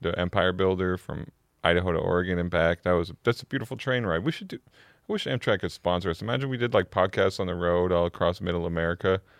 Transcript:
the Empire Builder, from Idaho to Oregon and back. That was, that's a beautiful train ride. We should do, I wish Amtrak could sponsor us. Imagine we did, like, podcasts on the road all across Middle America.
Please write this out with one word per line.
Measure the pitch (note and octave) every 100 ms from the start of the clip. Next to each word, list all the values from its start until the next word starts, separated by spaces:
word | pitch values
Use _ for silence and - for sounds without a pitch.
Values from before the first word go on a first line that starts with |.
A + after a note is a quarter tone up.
the | E2+ E2+
Empire | F2+ G2 F2+
Builder, | F#2 F#2+ F#2 F#2 F2+
from | - C#2+ - _ _ _
Idaho | E2+ F2 F2+
to | E2
Oregon | F2+ F2+ F2+ F2
and | F2
back. | F2 E2 E2+
That | -
was, | F2+ E2+ -
that's | - A#2
a | -
beautiful | C3+ A2+ A#2
train | - B2 A2
ride. | E2
We | A#2+
should | - F#3+
do, | -
I | - _ - _ -
wish | G#3 -
Amtrak | C3 - G2
could | F2+
sponsor | - F2 F2+ F#2
us. | E2
Imagine | G#2+ B2+ C3+
we | B2+
did, | A#2+
like, | G#2+ F2+
podcasts | G2+ F#2+ - G2 -
on | F#2
the | F2+
road | F2 F2 F2+
all | F2 F2
across | - F2 F2+
Middle | F2+ F2 E2+
America. | E2+ E2+ F2 G2 F#2+ -